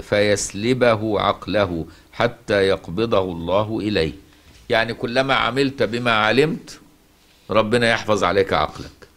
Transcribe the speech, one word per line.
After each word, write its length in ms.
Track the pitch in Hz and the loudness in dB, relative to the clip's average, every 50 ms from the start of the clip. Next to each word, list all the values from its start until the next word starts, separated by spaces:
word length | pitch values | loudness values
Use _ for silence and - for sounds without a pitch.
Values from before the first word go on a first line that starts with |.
فيسلبه 1200 | - - 110 104 104 104 104 98 - - - 98 107 120 131 123 123 120 113 104 107 110 104 95 | -6 -2 0 2 2 2 2 0 -2 -6 -6 -4 -2 0 0 2 4 2 2 2 0 -2 -2 0
عقله 640 | 95 101 98 - - - 90 104 101 90 85 82 78 - - - - _ - | 0 0 0 -2 -4 -2 0 0 0 0 -2 -4 -6 -8 -12 -20 -20 _ -4
حتى 540 | - 113 120 - - - - 107 101 95 95 | -2 -2 -2 -2 -6 -4 0 2 2 4 2
يقبضه 640 | 92 87 - - 82 98 113 117 113 101 95 92 | 2 0 -4 -6 -4 -2 -2 0 0 0 0 0
الله 480 | 87 82 85 85 90 101 107 107 110 107 | -4 -6 -4 0 0 0 0 0 -4 -4
إليه". 320 | 95 107 104 90 80 80 - - - - - - _ - - - - - | -4 0 0 0 0 0 -2 -8 -16 -20 -20 -20 _ -20 -20 -20 -6 -2
يعني 240 | 117 113 113 117 113 | 0 0 0 0 -4
كلما 400 | - - 117 117 131 135 135 131 | -6 -6 -2 -2 -2 0 2 0
عملت 500 | 113 110 113 120 135 139 135 135 - 117 | 0 0 0 0 0 0 0 0 -2 -2
بما 280 | 104 113 120 123 120 | -2 -2 -2 0 2
علمت 680 | 113 107 107 110 113 123 147 160 - - - - - - - - _ _ _ _ _ _ _ _ _ _ _ - | 2 4 4 4 4 4 2 2 0 -6 -10 -14 -20 -20 -20 -20 _ _ _ _ _ _ _ _ _ _ _ -2
ربنا 400 | 98 110 110 107 113 120 120 113 | 0 0 2 2 0 0 2 2
يحفظ 340 | 113 107 - 104 107 98 95 | 0 0 0 -2 0 2 2
عليك 300 | 90 87 98 95 - 95 | 2 2 2 2 2 2
عقلك، 540 | 82 76 - - - - - - - - - _ | 0 0 -2 -4 -10 -16 -16 -18 -20 -20 -20 _